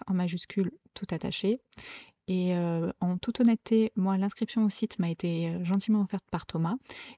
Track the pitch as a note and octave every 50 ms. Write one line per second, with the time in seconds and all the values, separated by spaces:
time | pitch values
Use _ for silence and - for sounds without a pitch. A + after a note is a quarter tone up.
0 | - - F#3+ F3+ F3+ E3+ E3+ F3 - - - G3+ F#3 F3+ - - _ _ _ -
1 | G3 - F3 D#3+ - - - - - G3 A#3 C4 _ _ _ - - - - -
2 | - - _ _ _ - F#3 F3+ F3+ F3+ F3+ F3 F3 E3+ E3 E3 D#3+ - - _
3 | F3+ F3+ F3+ F#3 - B3 A3+ - B3 A#3 A3+ - - - A3+ A3 A3 A3 - G3
4 | F#3 F#3+ G3 F#3+ G3 G#3 - - A3 - - A3+ A3 G#3 - - A3 - - -
5 | F3 E3+ E3 - - F3 E3 E3 E3+ E3 E3 F3+ F3 E3+ F#3+ G3+ - - G#3+ G#3
6 | G3+ - - F#3 - _ - E3+ - - - E3 E3 E3 A3+ C4+ - - - -
7 | - - -